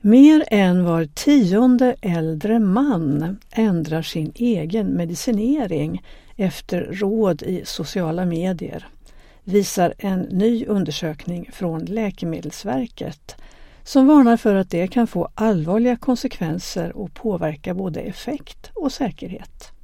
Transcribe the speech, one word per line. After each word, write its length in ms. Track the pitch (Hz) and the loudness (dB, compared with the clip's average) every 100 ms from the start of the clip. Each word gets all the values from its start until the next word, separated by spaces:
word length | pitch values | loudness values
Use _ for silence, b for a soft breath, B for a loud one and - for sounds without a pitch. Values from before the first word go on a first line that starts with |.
| 208 | 8
Mer 360 | 240 285 311 311 | 10 10 8 4
än 380 | 208 190 180 | 2 4 4
var 200 | 175 165 | 2 0
tionde 920 | 156 - - 285 185 196 254 247 247 - | -2 -2 4 4 4 4 4 4 2 0
äldre 580 | 202 170 160 156 208 233 | -4 -2 -2 -4 0 2
man 800 | 202 196 285 190 156 143 165 196 - | 2 2 2 0 -2 -2 -4 -8 -8
ändrar 520 | - 220 170 156 160 | -2 0 0 -2 -4
sin 300 | 160 170 156 | -4 -6 -6
egen 520 | - 240 202 156 220 190 | -2 -2 0 -2 -4 -2
medicinering 1160 | 175 170 175 - 214 226 302 208 160 151 180 b b b - | -2 -4 -6 -2 -2 0 -2 -2 -4 -4 -8 b b b -4
efter 440 | 185 - - 175 | -4 -4 -6 -6
råd 640 | - 190 202 220 208 151 | -6 -4 -2 0 0 -2
i 200 | - 180 | -6 -6
sociala 600 | - - 151 196 165 165 | -8 -10 -6 -4 -4 -2
medier, 640 | 185 165 185 175 - - - - b b b b | -4 -2 -4 -4 -8 -12 -16 -20 b b b b
visar 500 | - 202 196 - 175 - | 0 0 0 0 -2 -2
en 220 | 202 190 | -4 -2
ny 460 | - 185 220 233 - | -2 0 2 0 -2
undersökning 840 | 208 156 - 165 151 - 175 - | -2 -2 -4 -8 -8 -10 -10 -10
från 320 | - 180 160 | -8 -6 -6
Läkemedelsverket 1500 | 170 214 208 - 170 165 165 - 196 254 240 - - 147 - - b b b b | -6 -4 -4 -6 -8 -8 -10 -10 -6 -4 -6 -10 -12 -12 -20 -20 b b b b
som 240 | - 277 262 | 0 4 8
varnar 300 | 302 233 233 | 8 8 4
för 180 | 220 | 4
att 160 | 196 185 | 2 0
det 160 | 170 185 | -2 -2
kan 200 | 247 226 | 0 0
få 220 | 175 - | -2 -6
allvarliga 640 | - 220 190 156 208 247 240 | -2 0 0 0 0 0 0
konsekvenser 1000 | - 240 254 - 165 170 - 185 170 - | -2 -2 -4 -6 -6 -6 -6 -8 -8 -8
och 180 | 190 | -12
påverka 600 | - 226 180 160 151 - | -8 -6 -2 -4 -6 -8
både 260 | 180 190 156 | -6 -6 -6
effekt 680 | - - - 285 - - - | -10 -10 -10 -10 -12 -20 -16
och 180 | - 294 | -6 -6
säkerhet. 800 | - 247 - - 190 - - - - | -4 -6 -6 -14 -14 -16 -20 -20 -20